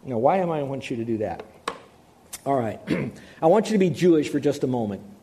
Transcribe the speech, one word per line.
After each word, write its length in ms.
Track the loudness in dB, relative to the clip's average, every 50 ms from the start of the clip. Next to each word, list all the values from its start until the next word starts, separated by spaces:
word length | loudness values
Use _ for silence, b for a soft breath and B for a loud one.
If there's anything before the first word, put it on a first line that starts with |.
| -8
Now, 120 | -4 -4 2
why 200 | 4 4 4 4
am 120 | 0 0
I 140 | -2 -4 -4
want 260 | -4 -6 -8 -6 -8
you 80 | -6 -6
to 80 | -2
do 120 | -2 -2 -2
that? 260 | -2 -4 -6 -8 -12 -16 -18 -12 -12 -12 -12 -12 -18 -20 -20 -20 _ _ _ _ _ _ -18 -10 -4
All 100 | -2 0
right. 240 | 0 0 -2 -6 -8 -4 -4
<clears throat> 540 | -4 -2 -2 -6 -8 -12 -20 -20 -12 0
I 60 | 4 4
want 200 | 4 4 4 2
you 60 | 2
to 60 | 2
be 100 | 2 2
Jewish 400 | 2 2 4 6 6 6 4 0
for 100 | -2 -2
just 240 | 0 0 0 0 -2
a 40 | -2
moment. 340 | -2 -2 -2 -4 -6 -8 -10 -16 -20 -20